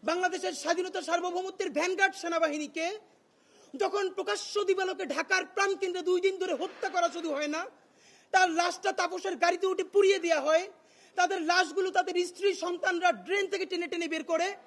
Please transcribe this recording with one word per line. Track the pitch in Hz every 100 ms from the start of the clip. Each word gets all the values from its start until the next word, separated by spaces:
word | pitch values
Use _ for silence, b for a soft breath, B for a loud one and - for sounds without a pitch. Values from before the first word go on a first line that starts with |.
বাংলাদেশের | 220 349 359 339 370
স্বাধীনতা | 311 302 339 370 359
সার্বভৌমত্বের | 311 349 359 359 381 381 349
ভ্যানগার্ড | 285 359 370 392 -
সেনাবাহিনীকে | 339 330 320 302 294 320 330 427 - _ _ b b b b 269
যখন | 392 403 392
প্রকাশ্য | 370 381 415 - 415
দিবালোকে | 381 381 370 370 339
ঢাকার | 277 - 381 -
প্রাণকেন্দ্রে | - 392 381 370 359
দুই | 349 359
দিন | 381 381
ধরে | 370
হত্যা | 285 349 - 392
করা | 359 339
শুধু | 339 330
হয় | 285 302
না, | 311 381 - _ b b b b
তার | 381 370
লাশটা | 320 349 - 392
তাপসের | 330 349 370 381 330
গাড়িতে | 339 359 381
উঠে | 370
পুড়িয়ে | 370 403 381 392
দেওয়া | 330 311
হয়, | 277 320 392 - b b b -
তাদের | 359 381
লাশগুলো | 311 349 339 320 370
তাদের | 359 359 359 359
স্ত্রী | - 392
সন্তানরা | 370 339 349 381 349 359
ড্রেন | 233 190 403 381
থেকে | 370 370
টেনে | 359 349
টেনে | 349 330
বের | 320
করে | 320 330 359 403